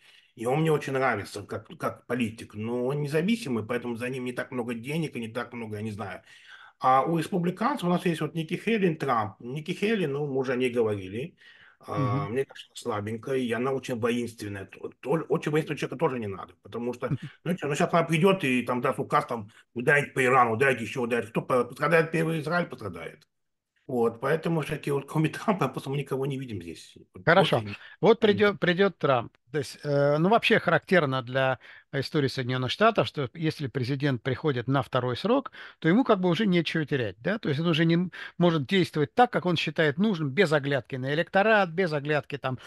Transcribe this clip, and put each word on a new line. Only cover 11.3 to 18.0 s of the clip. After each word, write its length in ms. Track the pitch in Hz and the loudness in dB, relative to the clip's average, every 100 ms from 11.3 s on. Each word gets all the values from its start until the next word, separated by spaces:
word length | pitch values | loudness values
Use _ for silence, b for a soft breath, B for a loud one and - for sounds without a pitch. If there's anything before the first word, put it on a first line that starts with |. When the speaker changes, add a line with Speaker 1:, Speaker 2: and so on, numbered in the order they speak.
| - b b b b | -12 b b b b
Speaker 1:
А, 140 | - - | -8 -2
Speaker 2:
Мгм. 320 | 131 135 123 | 0 0 -2
Speaker 1:
мне 160 | 123 139 | -4 -4
кажется, 260 | - - - | -8 -18 -12
слабенькая, 640 | 120 104 101 113 123 135 | -6 -4 -4 -6 -4 -2
и 140 | 120 | 0
она 200 | 113 131 | -2 -2
очень 280 | 135 127 120 | -2 -4 -2
воинственная. 640 | 117 120 117 113 104 101 95 | 0 0 -2 -6 -10 -8 -12
То, 260 | - - - | -14 -16 -10
то, 100 | 127 160 143 | -2 -2 0
очень 220 | 165 - | -2 0
воинственного 280 | 151 151 147 | 0 -2 -4
человека 180 | 156 - | -6 -2
тоже 200 | 160 127 | -2 -2
не 80 | 107 | -6
надо, 280 | 92 - - | -8 -12 -18
потому 300 | - 117 120 | -12 -8 -6
что, 200 | 117 127 127 | -4 -4 -4
Speaker 2:
<laughs> 140 | 139 - | -6 -10
Speaker 1:
ну, 120 | 151 180 | -6 -4
че, 120 | 143 | -2
ну, 80 | 147 | 0
щас 180 | 175 | 2
она 100 | 170 | 2